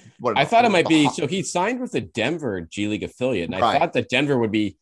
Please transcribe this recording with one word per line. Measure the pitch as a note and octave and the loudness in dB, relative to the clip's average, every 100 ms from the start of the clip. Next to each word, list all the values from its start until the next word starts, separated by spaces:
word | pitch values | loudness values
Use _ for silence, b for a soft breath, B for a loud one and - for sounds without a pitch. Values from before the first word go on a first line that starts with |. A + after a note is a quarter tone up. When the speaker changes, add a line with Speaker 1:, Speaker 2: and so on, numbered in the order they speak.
| - - | -16 -6
Speaker 1:
What | A#2+ A2 | 0 0
Speaker 2:
I | |
thought | D3 A#3 | 4 4
it | A#3+ | 4
might | F#3 D3+ | 2 4
be, | D#3+ C#3+ | 4 4
Speaker 1:
the | |
Speaker 2:
so | - C#3+ | 0 -4
he | F#3+ | -4
signed | - F3 G3 B3 | -4 -2 -2 -4
with | B3+ | -6
the | C#3+ | -6
Denver | F2 - A2+ E3 C#3 F#2+ | -6 -4 -2 -2 -6 -6
G | E2 - G#2 | -8 -6 -4
League | G#2+ | -4
affiliate, | F2 - B2+ G#2+ E2 | -6 -4 -2 -2 -4
and | |
I | F#2 | 0
Speaker 1:
Right. | A2+ G2 | 0 2
Speaker 2:
thought | E3+ | 0
that | - - | -2 0
Denver | B2+ C#3+ C3 | 0 2 2
would | A2+ | 2
be | G#2+ G#2 - | 0 -2 -6